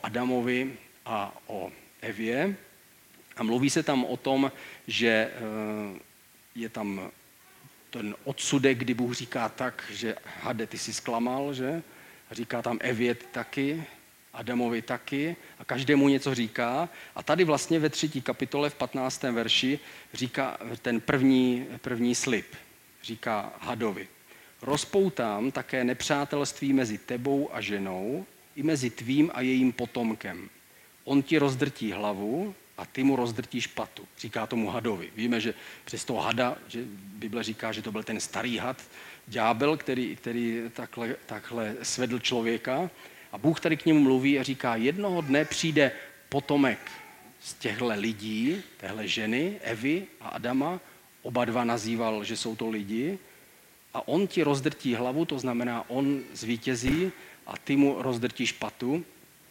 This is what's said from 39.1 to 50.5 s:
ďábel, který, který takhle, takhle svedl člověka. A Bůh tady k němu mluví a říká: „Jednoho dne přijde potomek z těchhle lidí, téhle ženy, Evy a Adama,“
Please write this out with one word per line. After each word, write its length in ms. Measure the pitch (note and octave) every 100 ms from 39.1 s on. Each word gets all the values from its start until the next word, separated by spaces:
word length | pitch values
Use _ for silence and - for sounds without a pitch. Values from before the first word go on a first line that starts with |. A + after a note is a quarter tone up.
| - -
ďábel, 500 | A#2 A2+ A#2 C#3+ D#3
který, 400 | - B2+ A#2+ C3+
který 460 | A#2+ A#2 A#2 A#2 A#2
takhle, 440 | A#2+ A#2+ A#2+ A#2 - -
takhle 500 | G#2+ - A#2 G#2+ A2
svedl 360 | - - B2 B2
člověka. 720 | - A#2+ A#2 A2+ - C3+ F3+ - - - -
A 60 | G#2
Bůh 220 | C#3+ D#3+
tady 160 | E3 D#3
k 100 | E3
němu 140 | D3+
mluví 380 | C3+ C3 C3+ C#3+
a 40 |
říká: 340 | C3 B2+ B2+ A2+
„Jednoho 440 | B2 F#3 G3+ F3
dne 240 | D3 C#3+
přijde 480 | D3+ - E3 D3+ C3+ - - - -
potomek 500 | C#3 - C#3+ C3 G#2 - - - - - -
z 140 | -
těchhle 400 | - A2+ G#2 A#2+
lidí, 680 | G#2 A2+ G#2 G#2+ G#2+ B2+ G3 - -
téhle 320 | F#2+ G#2+ G2+
ženy, 480 | A2+ G#2+ B2 F3+ G#3
Evy 440 | A#2 A2+ C3 F3 F#3+ -
a 80 | -
Adama,“ 520 | - B2